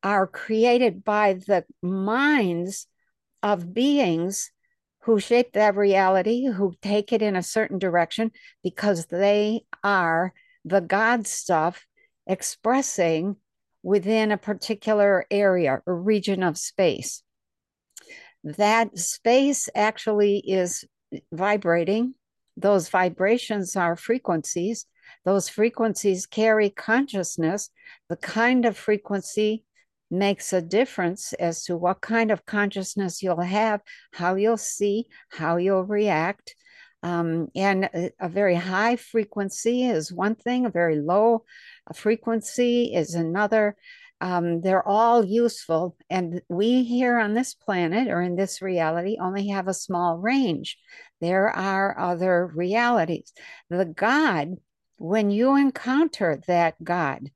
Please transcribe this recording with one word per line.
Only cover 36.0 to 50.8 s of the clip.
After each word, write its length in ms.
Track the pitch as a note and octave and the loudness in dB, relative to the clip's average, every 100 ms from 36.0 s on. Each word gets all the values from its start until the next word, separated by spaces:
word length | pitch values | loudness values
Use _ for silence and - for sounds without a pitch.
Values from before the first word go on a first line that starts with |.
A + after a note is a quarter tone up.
| G#3 D#3+ E3 G3+ - - _ - - _ | 0 0 0 -4 -14 -20 _ -20 -20 _
Um, 460 | F3 F3 E3+ E3 D#3+ | -6 -2 -2 -2 -4
and 300 | - G3 F#3+ | -2 0 0
a, 260 | F#3+ E3+ F3 _ | -2 -4 -6 _
a 80 | F3+ | -6
very 260 | F3+ G3+ | 0 2
high 420 | F3 F3+ F#3 A3+ A#3+ | 2 0 0 0 0
frequency 880 | - A3+ G#3 - G3 - A3+ B3 | -2 -4 -4 -4 -6 -4 -2 0
is 280 | B3+ F#3 D#3 | 0 0 -4
one 220 | F3 G3 | -4 -2
thing, 300 | A3 - B3 B3 | -2 -4 -2 -2
a 40 | |
very 260 | E3+ E3+ D3+ | 0 0 0
low 480 | D3 F#3 A3+ A3+ _ - - - - | 0 2 4 2 _ -20 -20 -20 -20
frequency 1000 | - G#3+ A3+ - A3+ G#3+ - B3 A#3+ A#3+ | -6 -2 -2 -2 -4 -4 -2 2 2 0
is 200 | - D3+ | 0 -2
another. 600 | E3+ E3 F3 G#3 A3 G#3 G#3 - - - _ | -2 -2 0 2 2 0 -2 -20 -20 -20 _
Um, 420 | F3+ F3+ E3+ E3+ | -4 -2 0 -2
they're 240 | F#3 F#3 - | 2 2 2
all 380 | G3+ A#3 A#3+ | 2 4 4
useful. 720 | G3+ A3 A#3+ - - D#3+ F3+ - _ | 4 2 0 -2 -4 -2 -2 -8 _
And 320 | F#3 F3 F3 _ | -4 -4 -8 _
we 360 | F3 G#3+ B3 | -2 2 2
here 340 | A#3+ A#3+ B3 A#3+ | 2 0 2 2
on 160 | G#3 | 0
this 180 | A3 C4 | 0 -4
planet 540 | - - F#3 E3+ G3 B3+ | -8 -4 -2 0 0 0
or 140 | F3 | 0
in 120 | F3+ F3 | -2 -2
this 260 | F#3+ - | -4 -4
reality 560 | F#3+ F3+ D#3+ E3 F3+ A3 | -4 0 0 0 -4 -4
only 280 | F#3 G3 G3+ | -4 -4 -4
have 200 | G3 F#3 | -4 -4
a 60 | |
small 420 | F#3 - F3+ F3 E3+ | -6 -4 -2 0 0
range. 600 | G3+ C4+ B3 D#3+ - - | 0 0 0 -2 -8 -16